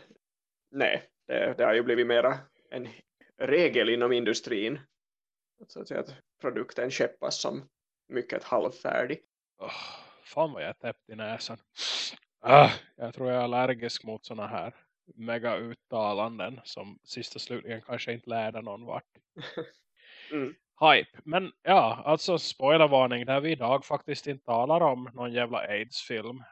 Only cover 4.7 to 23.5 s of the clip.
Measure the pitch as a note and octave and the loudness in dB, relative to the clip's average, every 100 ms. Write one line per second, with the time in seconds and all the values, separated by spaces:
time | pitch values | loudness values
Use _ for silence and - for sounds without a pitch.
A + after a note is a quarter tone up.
4.7 | C#3 - _ _ _ _ _ _ _ - | -6 -10 _ _ _ _ _ _ _ -20
5.7 | - - - - C3+ _ _ C#3 A2+ - | -16 -8 -8 -8 -12 _ _ -6 -4 -6
6.7 | - B2+ C3 B2+ - - - - C#3 - | -6 -4 -2 -2 -2 -6 -4 -6 -8 -12
7.7 | _ _ _ - B2+ - - - A#2+ - | _ _ _ -8 -6 -4 -6 -2 0 0
8.7 | - - - B2+ D#3+ _ _ _ - F#2 | -4 -2 -2 -2 -4 _ _ _ -14 -12
9.7 | - - - - - - C#3+ D#3+ B2+ D3 | -12 -14 -16 -20 -20 -8 -2 -2 -2 -8
10.7 | - A#2+ - - A2 G#2+ A2+ - A2+ _ | -8 -8 -10 -12 -10 -8 -8 -10 -14 _
11.7 | - - - - - _ _ - C#3 B2+ | -10 -6 -6 -6 -10 _ _ 8 10 10
12.7 | - - - A#2+ - B2+ B2 B2 B2 B2+ | 6 -8 -12 -12 -6 -2 0 0 2 0
13.7 | A#2+ A#2+ - A2 A2 - A2 G#2 A2 G2 | 0 -6 -8 -10 -14 -12 -10 -8 -6 -8
14.7 | - _ _ _ - A2+ A#2 A#2 F#2+ A#2 | -12 _ _ _ -12 -6 -4 -2 -4 -6
15.7 | A#2 _ A2+ G#2 G2+ A2+ A2+ F#2+ B2+ - | -12 _ -2 -2 0 -2 -4 -10 -10 -14
16.7 | - G2+ - - - - - - A#2+ A2+ | -16 -16 -18 -16 -12 -12 -12 -10 -10 -8
17.7 | A2+ - A#2+ - A#2 A#2+ A2+ A2 A2 A2 | -12 -10 -10 -8 -10 -6 -4 -4 -6 -10
18.7 | G2+ A#2 - - _ _ - - - D#3+ | -12 -10 -10 -12 _ _ -18 -14 -12 -14
19.7 | _ _ _ - - - D3+ C3+ E3+ _ | _ _ _ -20 -20 -10 -6 -6 -10 _
20.7 | - D#3 C3 - - D3+ F3 F#3 - D3+ | 4 6 6 4 -8 -4 -4 -4 -4 4
21.7 | F#3+ A2+ A2+ D3 D#3 - E3 - - C3 | 6 6 2 0 0 2 -2 -2 0 4
22.7 | D#3+ D3+ C3+ B2+ A#2+ A#2+ C#3 D#3 | 6 8 6 4 0 -2 0 0